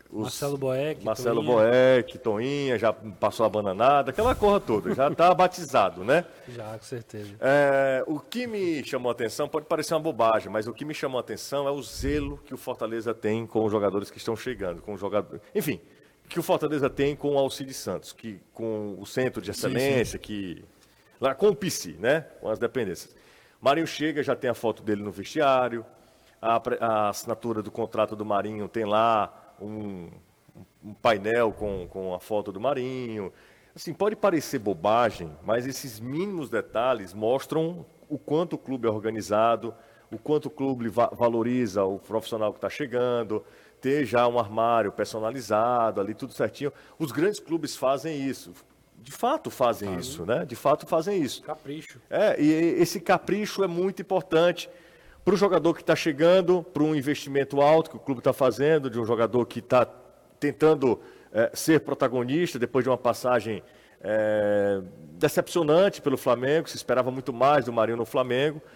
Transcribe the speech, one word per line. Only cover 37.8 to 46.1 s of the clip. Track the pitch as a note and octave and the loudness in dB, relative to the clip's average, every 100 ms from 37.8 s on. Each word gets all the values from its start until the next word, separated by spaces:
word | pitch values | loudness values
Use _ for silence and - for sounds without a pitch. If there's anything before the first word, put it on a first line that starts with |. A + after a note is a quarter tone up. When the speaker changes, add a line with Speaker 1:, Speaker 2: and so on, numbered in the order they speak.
| - _ - | -16 _ -10
Speaker 1:
o | C#3+ | -8
quanto | - D3+ F3 | -2 -2 -2
o | D#3 | -6
clube | - C3 A2+ | -6 -2 -2
é | |
organizado, | G#2+ G#2+ A2 F2+ G#2 A#2 A2+ A2+ - - - - | 0 -2 -4 0 2 4 2 -2 -12 -20 -20 -16
o | A2 | -8
quanto | - D3+ C#3+ | -2 -2 -2
o | |
clube | - C3+ B2+ A#2 | -4 -4 -2 -2
va-, | G2+ A#2 | 2 2
valoriza | - A#2+ A#2 A#2 B2+ A2+ F#2+ | 2 2 2 0 0 0 0
o | F#2+ G2 | 0 -2
profissional | - G#2+ - A2+ G#2+ | -4 -6 -4 -2 -2
que | F#2+ | -2
tá | G2 | -6
chegando, | - C#3+ B2 B2 A#2+ G#2+ G#2+ - - - _ | -6 -4 -2 0 0 -2 -4 -6 -20 -20 _
ter | C3 D3 A#2+ | -2 0 2
já | A#2+ A#2+ | 4 4
um | A#2+ | 2
armário | G#2 A2 A#2 A#2 G2+ | 0 0 2 4 2
personalizado | G2+ G#2 A2+ A2 C3+ G#2 G#2+ A#2 B2 A2+ G2 | -2 -4 -4 -6 -6 0 2 2 2 2 0
ali, | G2 | -4